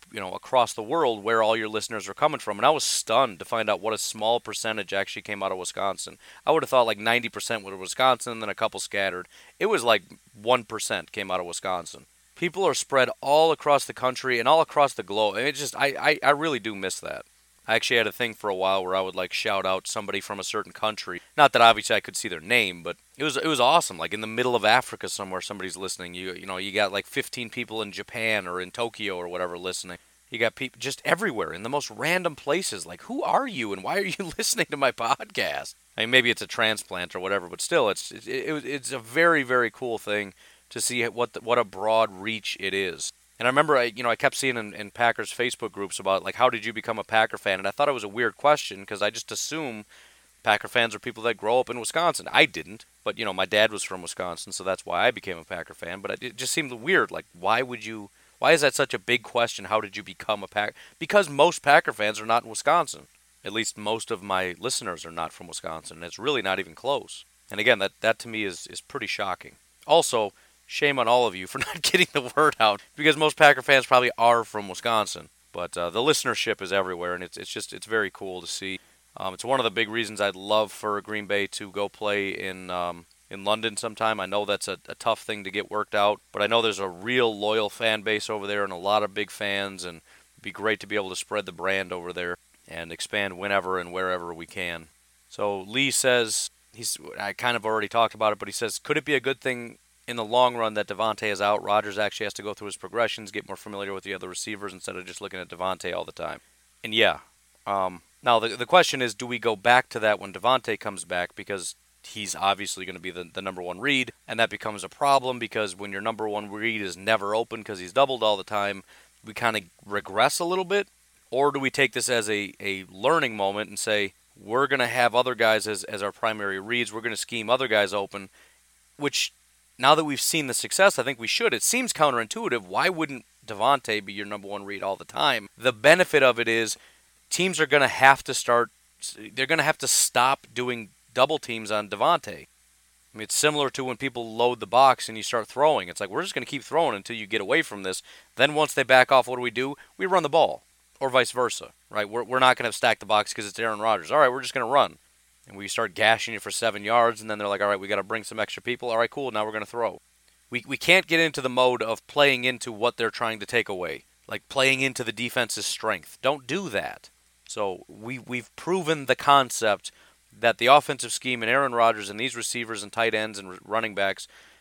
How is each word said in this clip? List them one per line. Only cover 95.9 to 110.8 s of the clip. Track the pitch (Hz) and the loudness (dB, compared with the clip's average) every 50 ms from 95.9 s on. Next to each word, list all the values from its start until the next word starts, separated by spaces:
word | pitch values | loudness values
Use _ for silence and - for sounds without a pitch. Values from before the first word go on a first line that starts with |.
says, | 117 - - 131 123 123 117 110 104 - - - - _ _ _ | 2 2 2 4 4 4 2 0 -2 -4 -4 -6 -10 _ _ _
he's, | _ 113 113 - - - 76 76 - - | _ -10 -8 -6 -6 -8 -10 -12 -10 -8
I | 101 101 | -8 -8
kind | 95 - 123 123 120 | -6 -2 -2 -2 -2
of | 113 101 | 0 0
already | 110 110 110 104 98 | 0 0 0 -2 0
talked | - 117 113 107 - | 2 2 2 2 0
about | 107 110 107 | 0 0 0
it, | 104 98 | 0 -2
but | 104 | -6
he | 101 | -8
says, | - - 120 107 - - | -6 -6 -6 -6 -6 -6
"Could | - - 151 | -6 -4 -2
it | 156 139 | -2 0
be | 151 147 | 0 0
a | 131 | 0
good | 117 135 135 - | 0 -2 -4 -4
thing | - 135 123 120 117 117 113 - _ _ _ _ _ | -4 -6 -6 -6 -8 -12 -16 -20 _ _ _ _ _
in | - 120 | -8 -6
the | 120 110 | -6 -4
long | 104 117 123 127 123 123 | 2 4 6 6 6 4
run | 117 113 110 107 | 2 -2 0 0
that | 107 101 | -2 -2
Davante | - 104 92 110 110 107 - 110 | -2 -2 -2 0 -2 0 -2 -2
is | 107 101 92 | -2 0 2
out? | 101 104 107 101 | 2 2 2 2
Rodgers | 90 101 104 107 104 104 95 104 | 0 2 2 2 2 0 -2 -2
actually | 104 101 - - 110 | -2 -4 -4 -4 -6
has | 101 - | -6 -6
to | - | -8
go | 101 104 101 | -8 -10 -10
through | - 107 | -10 -10
his | 101 92 | -12 -12
progressions, | - - 92 101 117 117 104 - - 107 95 | -12 -12 -6 -2 -2 -2 -2 -2 -6 -10 -10
get | - 104 95 - | -10 -10 -10 -10
more | 98 | -12
familiar | - - 104 104 98 101 98 | -14 -12 -12 -10 -8 -8 -8
with | 98 95 - | -8 -8 -8
the | 98 98 | -10 -10
other | 92 92 92 | -10 -10 -12
receivers | 87 - - 107 107 98 101 98 | -10 -10 -10 -10 -8 -8 -10 -10
instead | 92 90 - - 92 | -12 -10 -12 -10 -10
of | 92 92 | -10 -12
just | 92 90 - | -12 -12 -12
looking | 101 95 95 92 | -12 -10 -10 -10
at | 87 78 | -12 -12
Davante | 87 85 90 95 92 85 - 90 | -8 -4 -4 -4 -4 -4 -6 -6
all | 87 90 82 | -6 -6 -6
the | 80 | -8
time." | - - 82 80 76 - - _ _ _ _ _ _ _ - | -10 -10 -10 -10 -10 -12 -16 _ _ _ _ _ _ _ -10
And | 113 107 | -4 2
yeah, | 113 107 95 78 73 - _ _ _ _ _ _ _ _ | 4 4 4 2 0 -6 _ _ _ _ _ _ _ _
um, | 104 101 98 95 92 90 85 - _ _ _ | -4 -2 0 0 -2 -4 -8 -16 _ _ _
now | - 127 120 110 | 0 2 2 2
the, | 110 113 101 | 2 -2 -4
the | 123 123 | -6 -2
question | - 180 185 165 - - 135 | 4 4 4 4 4 0 -2
is, | 127 117 101 | -2 -2 -4
do | - 127 | -6 -8
we | 120 123 117 | -6 -6 -2
go | 110 117 110 | -2 -2 -2
back | 95 - 120 120 127 - _ | 2 4 6 6 6 4 _
to | - 117 | -2 0
that | 107 107 104 92 | 2 2 2 0
when | 101 98 | -2 -8
Davante | 92 95 90 117 131 131 - - 107 | -10 -2 2 2 2 2 0 -2 -6
comes | - | -4